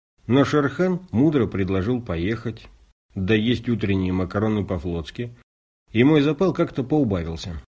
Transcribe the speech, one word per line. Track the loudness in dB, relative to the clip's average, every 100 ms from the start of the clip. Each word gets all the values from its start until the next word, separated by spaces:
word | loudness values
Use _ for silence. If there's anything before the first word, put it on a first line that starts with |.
| _ _ 2
Но | 2 4
Шерхан | 2 0 0 0 -2 -2
мудро | 2 2 2 0
предложил | -2 -2 0 0 -2
поехать, | -4 -4 -4 -4 -8 -10 -16 -20 _ _ _ -4
доесть | 2 2 2 0 -2
утренние | -2 0 0 0
макароны | -2 -2 -2 0 0 -2
по-флотски, | -4 -4 -6 -8 -10 -12 -14 _ _ _ _ _
и | 4
мой | 6 6
запал | 2 2 0
как-то | 0 -2 -4
поубавился. | 0 0 2 -2 -4 -8 -10 -12